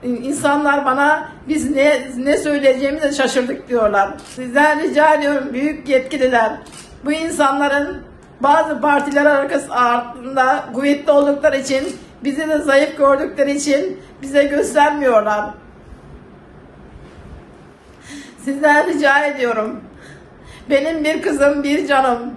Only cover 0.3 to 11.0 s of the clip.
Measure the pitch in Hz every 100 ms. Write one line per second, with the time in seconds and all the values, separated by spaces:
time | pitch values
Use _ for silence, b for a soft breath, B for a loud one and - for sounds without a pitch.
0.3 | 294 302 285 294 277 262 269 285 311 -
1.3 | - - 302 247 277 285 277 254 240 269
2.3 | 302 302 285 277 254 277 302 302 285 262
3.3 | 269 247 - - 240 214 202 196 294 -
4.3 | - 254 262 302 302 320 262 311 302 285
5.3 | 285 262 247 285 302 269 262 254 302 254
6.3 | 247 220 - - B B - 285 311 330
7.3 | - 285 277 285 285 294 - - - -
8.3 | - 269 311 302 294 294 285 294 285 294
9.3 | 277 277 285 - 240 240 240 240 - 247
10.3 | 269 254 285 - 233 277 285